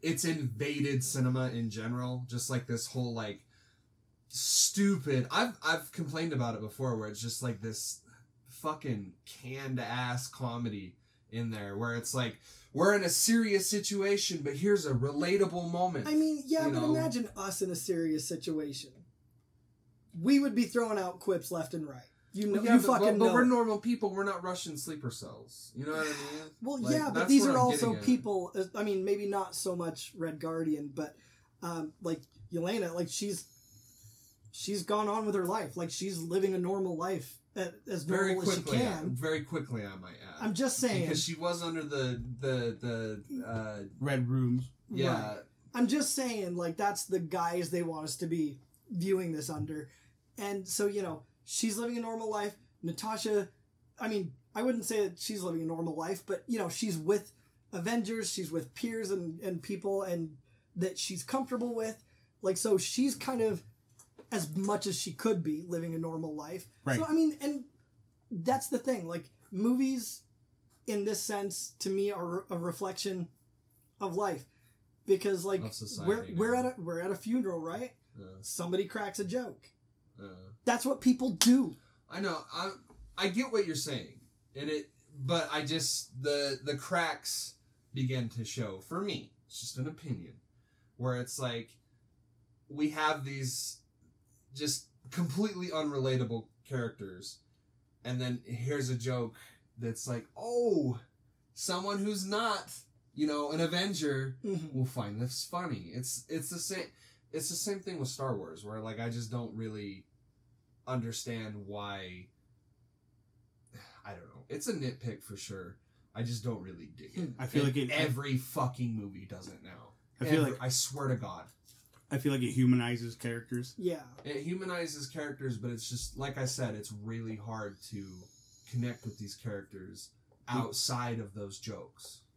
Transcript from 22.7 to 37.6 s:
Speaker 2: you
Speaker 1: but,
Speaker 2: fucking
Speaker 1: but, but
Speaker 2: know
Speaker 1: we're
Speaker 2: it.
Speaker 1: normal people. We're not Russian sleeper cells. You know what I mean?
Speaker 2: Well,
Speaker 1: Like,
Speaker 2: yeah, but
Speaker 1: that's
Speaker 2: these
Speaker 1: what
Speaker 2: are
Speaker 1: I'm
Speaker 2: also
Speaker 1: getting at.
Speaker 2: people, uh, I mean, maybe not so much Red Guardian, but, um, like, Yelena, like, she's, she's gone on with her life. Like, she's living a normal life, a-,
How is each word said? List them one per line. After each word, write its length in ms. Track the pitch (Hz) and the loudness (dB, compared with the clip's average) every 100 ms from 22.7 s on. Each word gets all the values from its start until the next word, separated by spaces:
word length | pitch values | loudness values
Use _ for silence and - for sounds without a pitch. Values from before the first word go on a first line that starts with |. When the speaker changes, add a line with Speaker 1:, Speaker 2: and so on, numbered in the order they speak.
| 240 | 8
Speaker 2:
you 60 | |
Speaker 1:
but, 40 | - | 8
Speaker 2:
fucking 200 | 254 208 208 | 6 6 8
Speaker 1:
but, 20 | |
but 60 | 226 | 8
Speaker 2:
know 80 | |
Speaker 1:
we're 100 | 233 | 8
Speaker 2:
it. 40 | 247 | 8
Speaker 1:
normal 320 | 247 226 208 | 6 4 2
people. 340 | 233 240 208 | 0 0 0
We're 100 | 190 | 0
not 200 | 196 185 | 0 0
Russian 340 | 180 180 170 147 | -4 -4 -6 -8
sleeper 320 | - 151 127 | -6 -6 -6
cells. 600 | - - - - - - 120 | -8 -12 -14 -16 -18 -16 -8
You 100 | 147 | -4
know 40 | |
what 80 | 156 | -2
I 20 | 156 | -2
mean? 460 | 147 143 151 156 - | -4 -6 -8 -10 -10
Speaker 2:
Well, 180 | 233 277 | -4 -2
Speaker 1:
Like, 120 | 214 | 2
Speaker 2:
yeah, 120 | 302 302 | 4 4
but 80 | 233 | 2
Speaker 1:
that's 140 | - | 8
Speaker 2:
these 120 | 277 277 | 10 10
Speaker 1:
what 20 | |
Speaker 2:
are 60 | 262 | 8
Speaker 1:
I'm 20 | 247 | 6
Speaker 2:
also 200 | 226 233 | 6 4
Speaker 1:
getting 80 | 214 | 2
at. 40 | - | 4
Speaker 2:
people, 460 | 247 240 196 180 202 | 4 4 0 0 -2
uh, 80 | 185 214 | -2 0
I 80 | |
mean, 200 | 208 190 190 | 0 2 2
maybe 220 | 202 202 | 2 2
not 280 | 196 185 - | 0 -2 -2
so 200 | 196 175 | -2 0
much 360 | 170 160 - 202 | -2 -4 -10 -4
Red 240 | 165 151 | -4 -2
Guardian, 520 | 160 160 160 151 147 | -4 0 2 0 -2
but, 220 | 135 151 - - - _ _ | -4 -6 -8 -20 -20 _ _
um, 300 | 175 170 156 - | -6 -4 -6 -6
like, 180 | 180 165 - - - | -2 -2 -4 -20 -6
Yelena, 400 | 170 170 220 180 | -2 0 0 0
like, 160 | 170 170 | -2 -2
she's, 360 | - 202 180 - - _ - - - - - - _ - | -2 -2 -4 -8 -20 _ -20 -20 -20 -20 -20 -20 _ -20
she's 320 | - - 202 | -10 -4 -2
gone 240 | 175 208 208 | 2 2 4
on 160 | 214 214 | 2 2
with 80 | 196 | 2
her 100 | 175 | 2
life. 300 | 214 160 180 | 0 -2 -4
Like, 120 | 170 | -4
she's 300 | - 190 175 | -2 -4 -4
living 340 | 165 180 196 | 0 2 4
a 60 | 185 | 2
normal 360 | 175 196 185 160 | 2 2 0 0
life, 440 | 175 190 131 - _ | 0 -2 -4 -14 _
a-, 160 | - | -4